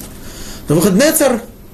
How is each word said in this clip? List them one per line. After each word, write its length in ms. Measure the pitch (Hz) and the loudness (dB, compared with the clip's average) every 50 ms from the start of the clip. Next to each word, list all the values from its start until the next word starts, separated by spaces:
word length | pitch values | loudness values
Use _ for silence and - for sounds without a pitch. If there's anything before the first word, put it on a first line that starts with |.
| - - - - - - - - - - - - - - | -18 -18 -16 -16 -16 -16 -14 -14 -14 -14 -14 -10 -4 0
Навуходоносор 720 | 147 165 165 208 180 208 285 320 311 - 294 254 240 214 - - - - - - | 2 2 4 4 4 4 4 4 4 2 2 2 2 0 -4 -10 -18 -20 -20 -20